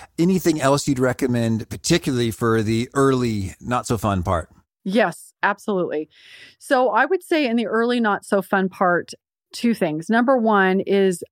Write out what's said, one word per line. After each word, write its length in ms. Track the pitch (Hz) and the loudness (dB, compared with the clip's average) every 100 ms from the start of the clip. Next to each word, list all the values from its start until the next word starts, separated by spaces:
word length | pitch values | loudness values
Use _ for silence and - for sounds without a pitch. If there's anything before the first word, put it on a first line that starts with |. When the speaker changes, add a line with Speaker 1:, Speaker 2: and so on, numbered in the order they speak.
| - - | -12 0
Speaker 1:
Anything 420 | 175 185 175 156 | 2 2 2 2
else 260 | 135 139 - | 2 2 0
you'd 140 | 131 | 0
recommend, 680 | 127 120 135 120 117 113 - | 0 0 -2 0 0 -2 -4
particularly 600 | 113 - 170 165 127 120 | -10 -2 0 0 -2 -2
for 320 | 107 117 113 | -2 0 2
the 280 | 107 113 123 | 2 -2 -2
early, 600 | 139 135 131 123 107 92 - | 0 2 2 0 -4 -6 -10
not 260 | 120 123 - | -6 -6 -2
so 100 | 113 | -2
fun 260 | 110 98 | 0 -2
part? 260 | 90 87 - _ _ _ | 0 -2 -4 _ _ _
Speaker 2:
Yes, 500 | 190 208 190 - - _ | -4 0 0 -2 -16 _
absolutely. 640 | 190 202 - 190 170 147 156 _ - - - _ | -4 -4 -4 -4 -2 -4 -8 _ -20 -20 -20 _
So 320 | - 262 254 | -2 0 2
I 160 | 208 269 | 2 0
would 180 | 370 | -2
say 240 | - 330 269 | -2 0 0
in 80 | 233 | 0
the 120 | 214 | 0
early, 340 | 220 233 247 | 0 0 0
not 240 | 220 196 - | 0 -2 -2
so 160 | 202 | -2
fun 260 | 190 196 190 | 0 0 0
part, 460 | - 185 175 - - _ _ _ | 0 0 0 -2 -12 _ _ _
two 200 | - 233 | -4 -2
things. 360 | 220 170 151 165 | 0 -2 -2 -2
Number 260 | 226 247 262 | 0 2 2
one 460 | 220 208 190 190 | 4 4 4 2
is 420 | - 196 190 175 - | 2 2 2 0 -8